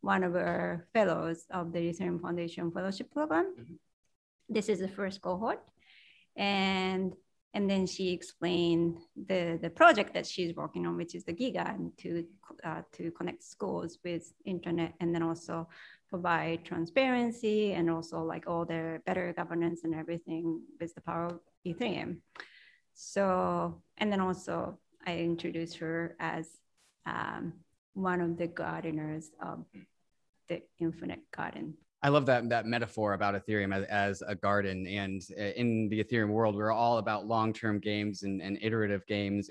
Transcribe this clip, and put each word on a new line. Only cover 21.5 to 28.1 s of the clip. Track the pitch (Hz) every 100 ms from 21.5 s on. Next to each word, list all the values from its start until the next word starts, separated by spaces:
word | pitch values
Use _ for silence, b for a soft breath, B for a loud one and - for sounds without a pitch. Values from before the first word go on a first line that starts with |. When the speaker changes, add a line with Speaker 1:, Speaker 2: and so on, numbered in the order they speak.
| _ 175
Speaker 1:
Ethereum. | 165 240 170 175 165 _ B B B B B _
So, | - - 196 196 185 180 175 175 170 _ -
and | 214
then | 196
also | 185 185 - 170 - - _ _ -
I | 170
introduced | 170 170 165 165 165 -
her | 160 165 170 165
as, | 165 165 160 - _ _ _ _ -
um, | - - 55 170 - _ _ _
one | 190 185